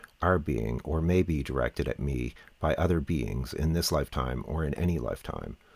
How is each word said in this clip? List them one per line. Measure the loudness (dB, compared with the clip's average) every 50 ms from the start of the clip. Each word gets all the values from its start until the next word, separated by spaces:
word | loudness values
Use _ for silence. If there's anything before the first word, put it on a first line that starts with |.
| -20 -20 _ 0
are | 2 2 2 2
being, | 2 0 -2 0 0 -2 -4 -4 -4
or | -2 0 2
may | 4 4 4 4
be | 4 4 2 0
directed | -2 -2 -2 0 0 0 0 -2 -2 -2
at | -2 -2
me | -2 -2 -2 -2 -2 -4 -6 -10 -18 -20 -8 -2
by | 0 0 2
other | 2 2 2 2 2
beings | 2 0 0 0 -2 -2 -2 -4 -4 -4 -2
in | 0 2 2
this | 2 2 2 2
lifetime | 2 0 0 0 -2 -2 -2 -2 -2 -4 -4
or | -4 -4 -2
in | -2 -2 0
any | 0 0 2 2 0
lifetime. | -2 -4 -4 -6 -6 -6 -6 -6 -8 -8 -12 -14 _ _ -20